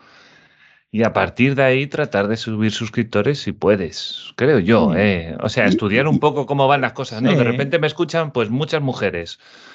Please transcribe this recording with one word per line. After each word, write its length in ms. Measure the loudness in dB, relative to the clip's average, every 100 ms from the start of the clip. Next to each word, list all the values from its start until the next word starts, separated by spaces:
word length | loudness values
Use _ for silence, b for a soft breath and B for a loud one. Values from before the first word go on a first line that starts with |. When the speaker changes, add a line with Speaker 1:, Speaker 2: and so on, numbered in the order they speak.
| b b b b b b b b b
Speaker 1:
Y 140 | -2
a 80 | 0
partir 420 | 0 -2 0 0
de 80 | 2
ahí 240 | 2 2 -2
tratar 400 | -4 -2 -2 -2
de 100 | -2
subir 360 | -4 -2 -2
suscriptores 680 | -2 -6 -4 -2 0 0 -2
si 120 | -4
puedes, 800 | -2 2 2 0 -8 -12 -12 -12 -2
creo 220 | 2 2
yo, 320 | 4 4 4
Speaker 2:
Sí. 60 | 2
Speaker 1:
¿eh? 380 | 2 0 -4 -6
O 80 | -4
sea, 180 | 0 2
Speaker 2:
Y, 20 |
Speaker 1:
estudiar 400 | 2 2 2 2
un 80 | 2
Speaker 2:
y 20 |
Speaker 1:
poco 280 | 0 0 -2
cómo 200 | 2 2
van 140 | 2
las 140 | 0
cosas, 280 | -4 -10 -2
¿no? 80 | 2
De 60 | 2
Speaker 2:
Sí. 60 |
Speaker 1:
repente 340 | 2 0 -2 0
me 80 | -2
escuchan, 460 | -2 -2 -2 -2
pues, 180 | -2 -2
muchas 320 | -2 -2 -2
mujeres. 560 | -2 -2 -4 -4 -10 -16 B B B